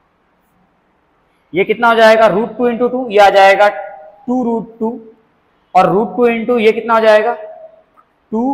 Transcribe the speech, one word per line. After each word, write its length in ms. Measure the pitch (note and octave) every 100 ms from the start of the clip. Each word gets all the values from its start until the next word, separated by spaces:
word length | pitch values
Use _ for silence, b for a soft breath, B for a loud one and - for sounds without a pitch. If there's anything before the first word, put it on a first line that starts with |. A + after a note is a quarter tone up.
| _ _ _ _ _ _ _ _ _ _ _ _ _ _ _
ये 120 | D#3+
कितना 240 | G3+ G#3+ A#3
हो 60 |
जाएगा, 340 | A3+ A3 A3+ A3
root 240 | F3+ A3+ -
two 100 | A#3+
into 180 | A3+ B3
two, 120 | B3 B3
ये 80 | G3+
आ 100 | G3+
जाएगा 380 | G3 G3 G3 G#3
टू 760 | - - - - _ - B3+
root 340 | A#3 A3+ - -
टू, 180 | A3+ A#3 - _ _ _ _ _ _
और 160 | F3+ F3
root 240 | F#3 A3 -
टू 120 | A#3+
into 300 | A3+ A3 A#3+
ये 120 | G#3+
कितना 220 | A3 A3+
हो 60 | A3+
जाएगा, 340 | A3 G#3+ A3+ - - - - _ _ _ _ _ _
टू 120 | A3 B3+